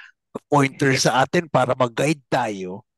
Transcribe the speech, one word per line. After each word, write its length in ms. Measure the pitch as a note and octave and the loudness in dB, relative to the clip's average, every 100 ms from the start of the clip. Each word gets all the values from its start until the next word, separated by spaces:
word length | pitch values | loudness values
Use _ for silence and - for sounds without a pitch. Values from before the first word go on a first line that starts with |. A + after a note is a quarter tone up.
| - _ _ - - | -20 _ _ -18 0
pointers 600 | D3 C3+ C3 C#3+ B2+ E3+ | 2 2 0 0 2 2
sa 160 | A#2+ C3+ | 2 0
atin 260 | F3+ E3+ | 0 -2
para 240 | C3+ B2+ A#2+ | 0 0 0
mag-guide 480 | B2 A#2 C#3+ D3+ _ | -2 -2 -2 -2 _
tayo 560 | C#3 A#2 G2+ F#2 F#2+ - | -4 -4 -6 -10 -12 -18